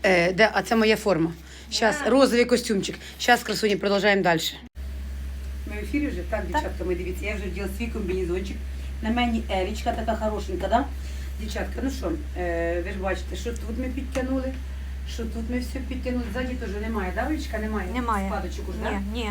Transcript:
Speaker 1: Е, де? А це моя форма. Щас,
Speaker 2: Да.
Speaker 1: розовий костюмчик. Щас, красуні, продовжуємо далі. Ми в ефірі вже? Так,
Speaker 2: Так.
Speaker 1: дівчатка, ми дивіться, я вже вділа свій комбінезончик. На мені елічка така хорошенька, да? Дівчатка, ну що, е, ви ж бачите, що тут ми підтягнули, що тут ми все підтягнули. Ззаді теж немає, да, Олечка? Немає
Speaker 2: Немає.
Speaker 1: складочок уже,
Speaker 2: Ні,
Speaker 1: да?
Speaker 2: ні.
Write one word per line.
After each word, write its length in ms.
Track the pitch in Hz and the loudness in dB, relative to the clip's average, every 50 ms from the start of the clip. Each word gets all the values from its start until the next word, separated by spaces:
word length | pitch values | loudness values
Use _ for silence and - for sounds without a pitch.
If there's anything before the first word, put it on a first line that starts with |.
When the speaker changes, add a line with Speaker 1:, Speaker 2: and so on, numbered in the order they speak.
Speaker 1:
Е, 300 | - 202 185 175 170 180 | 6 6 6 6 6 4
де? 180 | 190 170 220 214 | 6 6 6 6
А 100 | 220 202 | 6 2
це 140 | 190 - 233 | 2 4 4
моя 200 | 226 220 214 220 | 6 6 6 6
форма. 360 | 208 - 208 185 156 165 165 165 - - - - - - - | 4 4 2 4 4 4 2 0 -6 -12 -16 -16 -16 -12 -4
Щас, 260 | - - 226 214 202 - - | 0 2 4 4 4 4 2
Speaker 2:
Да. 60 | 220 | 4
Speaker 1:
розовий 340 | 233 269 269 214 214 240 240 | 8 8 8 8 8 4 6
костюмчик. 540 | 240 247 - - - 220 196 - - - - - - - - | 6 4 2 4 2 0 2 2 -2 -6 -8 -12 -14 -8 -2
Щас, 220 | - - 240 233 | 6 6 6 6
красуні, 340 | 240 - 208 165 214 214 202 | 4 -2 -2 2 2 2 2
продовжуємо 460 | 170 - 202 202 202 185 208 202 196 | 4 4 2 4 4 6 6 4 6
далі. 180 | 180 180 165 160 - - - - - - _ - - - - - - - - - - - - - - - - - - | 6 4 4 4 2 -2 -6 -8 -14 -14 _ -10 -8 -8 -8 -8 -8 -8 -8 -8 -8 -8 -8 -8 -8 -8 -8 -8 -6
Ми 140 | 214 214 208 | -6 -6 -6
в 40 | 202 | -4
ефірі 220 | - - 294 294 | -2 0 0 0
вже? 100 | 262 - 180 175 - | 0 -2 -4 -4 -2
Так, 0 | - 214 | -4 -4
Speaker 2:
Так. 60 | - | -2
Speaker 1:
дівчатка, 380 | - - 202 - 269 - - 175 | 0 -2 0 0 -2 -4 -4 -2
ми 100 | 175 180 | -2 -2
дивіться, 320 | 170 180 175 180 - 202 | -2 -2 -4 -4 -4 -4
я 80 | 208 214 | -4 -4
вже 100 | 208 196 | -4 -4
вділа 240 | - - 196 202 190 196 - | -6 -4 -4 -4 -4 -4 -4
свій 80 | 233 | -4
комбінезончик. 680 | 226 - 226 196 175 185 185 185 165 175 190 202 196 - - - - - - - - - - | -4 -2 -4 -2 -2 0 0 0 0 0 -2 -2 -4 -6 -6 -6 -6 -6 -6 -6 -6 -6 -4
На 80 | 220 220 | -2 0
мені 320 | 233 247 247 233 226 226 220 - | 2 2 2 2 2 0 0 0
елічка 420 | 202 190 185 202 214 - - 247 | 0 0 0 0 -2 -2 -2 -2
така 240 | 220 226 226 226 220 | -2 0 0 -2 0
хорошенька, 520 | 214 220 214 208 196 - - 175 170 196 190 | 0 0 0 0 -2 -2 -4 -4 -2 0 4
да? 160 | 208 247 277 - - - - - - - - - - - | 4 4 2 2 -6 -8 -8 -8 -6 -6 -6 -8 -6 -6
Дівчатка, 400 | 220 214 208 208 190 - - 233 | -6 -6 -4 -4 -4 -4 -4 -4
ну 80 | 226 269 | -4 -2
що, 220 | - - - 175 - - - - - 180 | -2 -2 -2 -2 -2 -4 -4 -6 -4 -4
е, 440 | 175 175 170 170 165 170 175 175 175 | -2 -2 0 0 0 0 0 0 -2
ви 60 | 190 | -2
ж 60 | 202 190 | -4 -2
бачите, 380 | 185 190 185 180 - - 185 | -2 -2 -2 -2 -4 -6 -6
що 140 | 185 - 240 | -4 -4 -4
тут 280 | 233 - - 226 220 - | -4 -4 -6 -4 -4 -2
ми 60 | 254 | -2
підтягнули, 680 | 262 254 269 269 - - 269 254 262 262 262 254 262 269 - - - - - - - - - - - - | -2 -2 -4 -4 -2 -2 -2 0 0 0 0 0 -2 -4 -6 -6 -8 -8 -8 -8 -8 -6 -6 -6 -6 -6
що 80 | 233 | -6
тут 280 | 233 220 226 226 226 226 | -6 -4 -4 -4 -4 -2
ми 80 | 247 247 | -2 -2
все 200 | 247 - - 269 | -2 -4 -6 -6
підтягнули. 460 | 262 - 254 254 - 254 247 247 233 202 | -6 -4 -6 -4 -4 -2 -2 -2 -2 -2
Ззаді 220 | - 254 254 247 254 | -4 -2 -2 -2 -4
теж 140 | - 233 - - 208 | -4 -4 -4 -4 -4
немає, 300 | 214 226 226 208 185 185 175 | -4 -2 -2 -2 -2 -2 -2
да, 120 | 208 247 | -2 0
Олечка? 320 | 285 311 - - - - 214 | 0 -2 -2 -2 -4 -4 -2
Немає 300 | 214 220 214 202 185 185 226 | -2 -2 -2 -2 -2 -2 -2
Speaker 2:
Немає. 320 | 254 240 233 220 202 196 196 | -2 0 0 0 0 0 0
Speaker 1:
складочок 400 | 170 165 160 - - - - - | -2 -2 -2 -4 -4 -4 -6 -4
уже, 100 | - - | -4 -2
Speaker 2:
Ні, 60 | - | -2
Speaker 1:
да? 160 | 208 208 202 196 - 214 | -2 -2 -2 -2 -2 -2
Speaker 2:
ні. 160 | 247 226 214 | -2 -2 -2